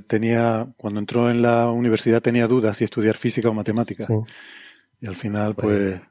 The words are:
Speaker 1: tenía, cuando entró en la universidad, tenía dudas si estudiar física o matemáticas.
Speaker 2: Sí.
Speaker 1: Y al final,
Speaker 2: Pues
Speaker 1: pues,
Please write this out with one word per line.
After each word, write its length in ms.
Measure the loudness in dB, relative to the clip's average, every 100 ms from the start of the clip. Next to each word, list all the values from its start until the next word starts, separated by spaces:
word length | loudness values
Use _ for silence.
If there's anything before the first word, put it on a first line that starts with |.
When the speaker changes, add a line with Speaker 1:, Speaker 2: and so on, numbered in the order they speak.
| -2
Speaker 1:
tenía, 640 | -2 2 2 2 0 -4 -8
cuando 220 | -8 -6
entró 320 | -2 0 2
en 100 | 2
la 260 | 4 4 2
universidad, 500 | 0 0 2 2 2
tenía 240 | 4 2 2
dudas 300 | 2 2 0
si 60 |
estudiar 340 | -2 0 0 0
física 320 | -2 0 0
o 40 | 0
matemáticas. 520 | -2 -2 -4 -6 -2
Speaker 2:
Sí. 60 | -2 -4 -14 -20 -20 -20 -20 _ _
Speaker 1:
Y 40 | -14
al 80 | -10
final, 400 | -6 -4 -4 -2
Speaker 2:
Pues 380 | 0 0 0 -4
Speaker 1:
pues, 40 | -12